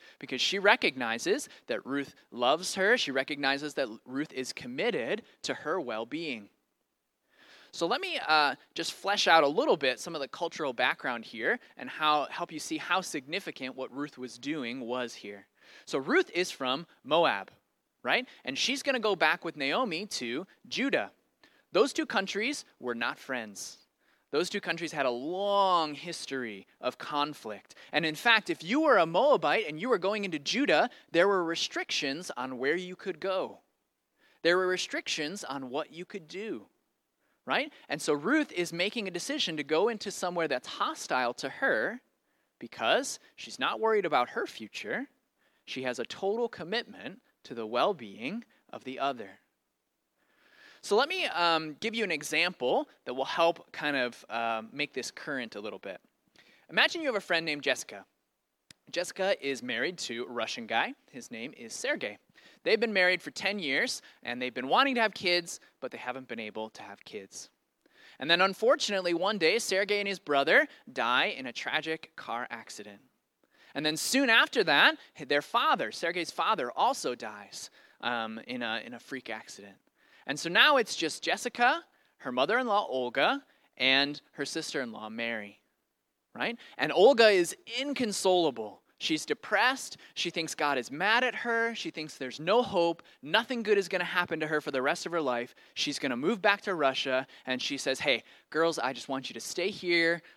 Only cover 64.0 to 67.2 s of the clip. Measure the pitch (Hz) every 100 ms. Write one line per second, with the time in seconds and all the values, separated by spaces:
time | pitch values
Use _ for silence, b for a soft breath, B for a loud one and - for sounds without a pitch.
64 | B B - 120 127 120 131 185 277 247
65 | 220 - 190 175 170 - b b 127 117
66 | 127 127 131 117 110 104 110 - 101 101
67 | - 107